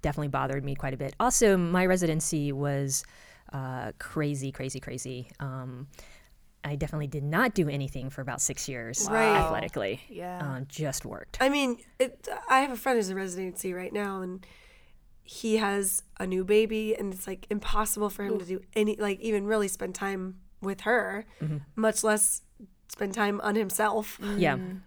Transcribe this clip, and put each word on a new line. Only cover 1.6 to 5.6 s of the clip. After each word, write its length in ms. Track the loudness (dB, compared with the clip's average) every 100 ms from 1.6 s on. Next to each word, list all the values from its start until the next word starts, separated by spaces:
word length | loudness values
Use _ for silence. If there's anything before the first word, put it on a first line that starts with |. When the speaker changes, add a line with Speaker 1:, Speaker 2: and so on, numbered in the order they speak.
| 6 4 4
Speaker 1:
residency 640 | 4 4 2 0 0 0
was, 520 | 0 0 0 0 -2 -4 -20 -20 -20 -12
uh, 400 | -8 -6 -6 -8 -10
crazy, 540 | -6 -2 0 0 -4
crazy, 280 | -6 -8 -8
crazy. 480 | -8 -8 -8 -10 -12 -8
Um, 480 | -8 -6